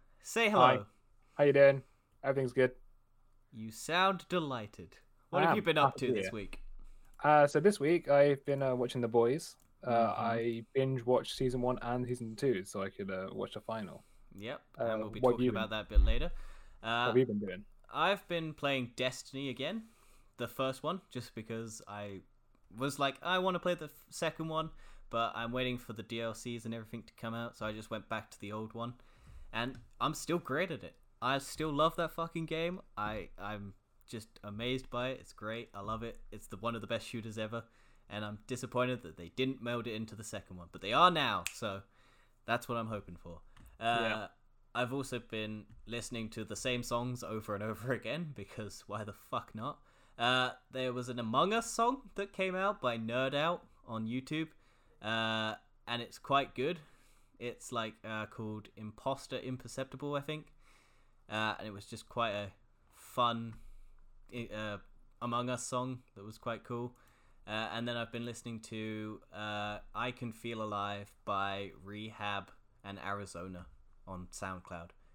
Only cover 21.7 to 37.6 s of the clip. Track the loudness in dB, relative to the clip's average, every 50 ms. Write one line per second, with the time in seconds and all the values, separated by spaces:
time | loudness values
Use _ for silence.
21.7 | -10 -12 -12 -10 -10 -8 -8 -8 -10 -10 -12 -16 _ _ _ _ -20 _ _ -16
22.7 | -6 -2 -2 -2 0 2 0 0 0 -2 -2 0 2 2 2 2 2 2 2 0
23.7 | 0 0 -4 -12 -14 -16 -20 -12 -6 -2 -2 -2 -2 -2 -4 -2 -2 -2 -2 -2
24.7 | -6 -12 -18 -18 -18 -18 -12 -4 -2 0 0 0 -2 -2 -4 -2 0 0 0 0
25.7 | 0 -2 -6 -10 -10 -10 -8 -6 -4 -2 -2 -4 -4 -6 -6 -6 -6 -6 -6 -6
26.7 | -6 -6 -8 -10 -10 -12 -12 -14 -16 -10 -8 -6 -4 -4 -6 -8 -8 -6 -6 -6
27.7 | -6 -6 -8 -6 -8 -8 -6 -4 -6 -6 -6 -10 -16 -12 -10 -8 -6 -6 -6 -8
28.7 | -8 -8 -8 -8 -8 -12 -18 -20 -20 -20 -20 -18 -16 -16 -14 -6 -4 -4 -4 -4
29.7 | -6 -10 -16 -14 -4 0 0 0 0 -2 0 0 0 0 0 0 0 0 0 -2
30.7 | -4 -8 -8 -14 -16 -18 -20 _ _ -4 0 0 0 0 0 -4 -6 -4 -2 0
31.7 | 4 4 4 4 4 2 -4 -4 -2 -4 -6 -4 -4 -6 -4 -2 -2 -2 -2 -2
32.7 | -2 -6 -12 -12 -6 -4 -4 -2 -4 -4 -6 -10 -12 -10 -8 -8 -8 -8 -8 -12
33.7 | -14 -16 _ _ _ _ _ -12 -12 -12 -12 -12 -18 -14 -12 -10 -6 -4 -2 -2
34.7 | -2 -2 -4 -4 -4 -4 -2 -2 -4 -6 -12 -18 -16 -10 -8 -6 -6 -6 -8 -10
35.7 | -12 -10 -6 -4 -4 -4 -4 -8 -8 -10 -14 -14 -14 -14 -12 -12 -10 -4 -4 -2
36.7 | -2 -2 -4 -2 -4 -4 -4 -4 -8 -6 -6 -6 -6 -4 -4 -4 -4 -6